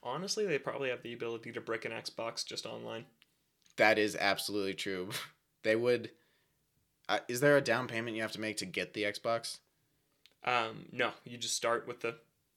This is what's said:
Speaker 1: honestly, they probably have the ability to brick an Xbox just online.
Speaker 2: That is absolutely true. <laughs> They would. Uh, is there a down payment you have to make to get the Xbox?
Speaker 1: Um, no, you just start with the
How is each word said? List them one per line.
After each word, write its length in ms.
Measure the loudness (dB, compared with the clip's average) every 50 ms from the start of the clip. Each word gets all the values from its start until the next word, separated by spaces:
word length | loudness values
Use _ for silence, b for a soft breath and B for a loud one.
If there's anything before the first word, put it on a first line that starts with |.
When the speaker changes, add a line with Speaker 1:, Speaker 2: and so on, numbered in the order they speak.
Speaker 1:
honestly, 440 | -6 -6 -6 -6 -4 -4 -2 -2 0 0
they 100 | 0 0
probably 320 | 0 -2 -4 -2 -2 -2
have 140 | -2 -4 -6
the 100 | -10 -8
ability 380 | -6 -4 -4 -4 -6 -8 -8 -10
to 80 | -8
brick 240 | -4 -4 -4 -4 -4
an 60 | -6
Xbox 520 | -8 -6 -8 -10 -8 -6 -6 -6 -4 -6 -8
just 200 | -6 -8 -8 -8
online. 400 | -8 -8 -8 -8 -8 -8 -8 -10 -14 _ _ -20 _ _ _ _ _ _ _ _ _ _ 8
Speaker 2:
That 220 | 8 8 8 8
is 180 | 6 2 2 2
absolutely 540 | 2 2 2 2 -2 -4 -2 -2 -2 -2 -4
true. 380 | -4 -4 -4 -4 -4 -6 -6 -6
<laughs> 60 | B B B B B _ _ _ _ _
They 120 | 2 2
would. 360 | 4 4 4 2 2 0 -6 -14 _ _ _ _ _ _ _ _ _ _ _ _ _ _ _ _ _ _ 0
Uh, 100 | 0 0 0 -2
is 140 | -2 4
there 160 | 6 6 6 6
a 40 |
down 260 | 6 4 2 2 0 -2
payment 280 | -4 -4 -4 -4 -4
you 60 | -4
have 100 | -4 -4 -4
to 60 | -4
make 160 | -4 -4 -4 -4
to 80 | -6
get 280 | -4 -2 -4 -4 -2 -2
the 100 | -2 -2
Xbox? 540 | -2 -2 -2 _ -2 -2 -2 -2 -6 -10 -12 _ _ _ _ _ _ _ _ _ _ _ _ _ -20 _ _ _
Speaker 1:
Um, 400 | 2 2 2 2 0 -4 -10 -14 -12 -2
no, 180 | 0 0 0 0 -4 _
you 120 | -14 -10 -8
just 180 | -4 -4 -4 0
start 280 | 2 2 2 2 0 -6
with 120 | -10 -6
the 140 | -6 -6 -6 -6 _ _ _ _ _ _ _